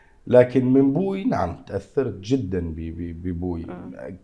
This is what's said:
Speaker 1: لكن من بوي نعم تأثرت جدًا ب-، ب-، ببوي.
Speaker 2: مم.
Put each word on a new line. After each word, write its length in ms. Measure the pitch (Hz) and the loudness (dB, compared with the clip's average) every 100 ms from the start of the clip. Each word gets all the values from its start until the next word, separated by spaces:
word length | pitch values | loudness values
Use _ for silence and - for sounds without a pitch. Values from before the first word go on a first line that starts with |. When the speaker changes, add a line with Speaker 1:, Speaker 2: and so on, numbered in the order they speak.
| _ _ - | _ _ 4
Speaker 1:
لكن 460 | 123 123 135 123 | 6 6 4 4
من 200 | 131 139 | 6 4
بوي 300 | 139 196 196 | 2 0 -2
نعم 400 | 240 98 90 87 - | -2 0 -2 -4 -8
تأثرت 520 | 98 - 143 120 95 | -8 -6 -4 -2 -4
جدًا 400 | 98 135 95 92 | -2 -2 0 -4
ب-، 160 | 82 80 | -4 -6
ب-، 480 | 82 82 85 82 | -8 -8 -8 -8
ببوي. 420 | 90 85 90 82 - | -6 -4 -4 -6 -8
Speaker 2:
مم. 280 | - - - - 92 | -12 -14 -14 -14 -6